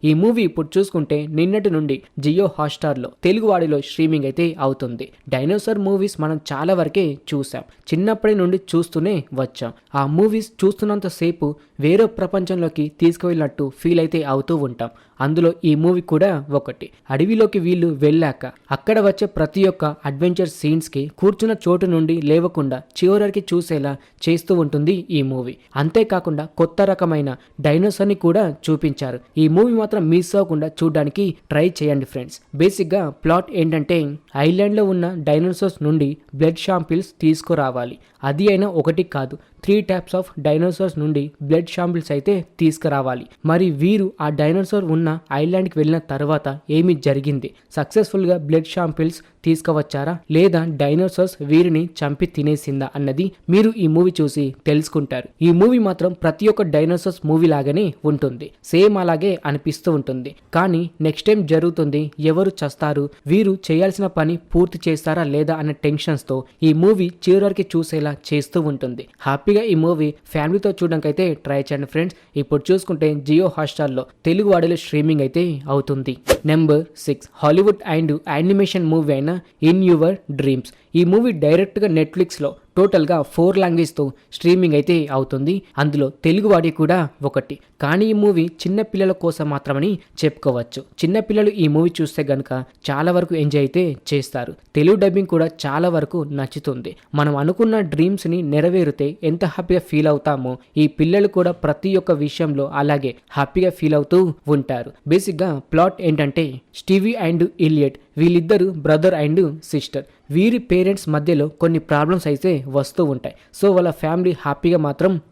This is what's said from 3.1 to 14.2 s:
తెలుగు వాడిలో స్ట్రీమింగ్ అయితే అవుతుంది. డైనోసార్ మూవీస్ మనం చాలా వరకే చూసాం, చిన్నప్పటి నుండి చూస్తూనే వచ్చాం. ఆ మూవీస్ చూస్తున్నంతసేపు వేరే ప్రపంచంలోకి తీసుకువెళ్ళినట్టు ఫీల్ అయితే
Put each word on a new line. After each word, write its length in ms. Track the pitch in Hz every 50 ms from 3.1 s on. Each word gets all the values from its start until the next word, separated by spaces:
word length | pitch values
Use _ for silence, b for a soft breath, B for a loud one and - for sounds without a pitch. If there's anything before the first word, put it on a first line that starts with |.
| - _ -
తెలుగు 220 | 175 190 220 220 220
వాడిలో 260 | 202 180 165 160 151 143 139 -
స్ట్రీమింగ్ 380 | - - 160 156 160 151 139 135
అయితే 160 | 131 - 170 170 160 165 143
అవుతుంది. 400 | 135 135 - - 123 120 117 131 - b b b - 135
డైనోసార్ 460 | 127 135 151 190 208 202 - 220 208 202 190
మూవీస్ 300 | 196 196 190 202 - 160 156
మనం 140 | 156 160 151 151 -
చాలా 220 | 151 135 151 170 190 180
వరకే 240 | 165 147 - 202 190 160 139 143 _ -
చూసాం, 320 | - 143 139 139 - - - b b b b -
చిన్నప్పటి 440 | - 156 185 214 220 220 - 214 214 202
నుండి 180 | 185 180 185 190 190 -
చూస్తూనే 440 | - 165 170 165 - 165 156 190 214 170 135 _ - 131
వచ్చాం. 300 | 131 127 - - 131 117 113 b b b - 143
ఆ 40 | 139 139 147 165
మూవీస్ 320 | 202 220 208 220 208 - _ _
చూస్తున్నంతసేపు 840 | - 190 202 202 - 208 208 208 196 185 170 - 165 170 175 170 - 147 147 b b b b b 139
వేరే 200 | 151 170 202 226 214 226 -
ప్రపంచంలోకి 640 | 190 180 - 196 185 175 190 180 170 165 - - 147 151 - _
తీసుకువెళ్ళినట్టు 600 | 170 165 170 - - 180 175 165 156 143 - - 147 135 131 -
ఫీల్ 200 | - 165 175 170 160
అయితే 160 | 160 160 165